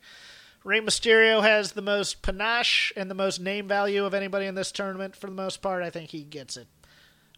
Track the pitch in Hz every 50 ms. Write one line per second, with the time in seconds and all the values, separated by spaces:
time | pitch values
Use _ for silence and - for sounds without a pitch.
0 | _ - - - - - - - - - _ _ - 196 202 220 220 214 - -
1 | - 233 226 226 220 220 220 220 208 220 214 214 208 185 - 208 190 202 202 202
2 | 190 - - - - - 185 190 208 220 233 240 240 - - - - - - 208
3 | 190 185 196 185 196 196 185 175 175 190 202 208 202 190 202 202 202 202 202 202
4 | 202 196 185 196 196 190 190 202 196 196 185 190 185 - - - 202 196 190 185
5 | 196 190 196 - - 202 190 190 190 190 - - - 196 185 180 180 170 - 170
6 | 160 147 - 156 147 147 147 147 131 123 - 127 117 _ _ _ _ _ _ _
7 | _ _ _ _ _ _ _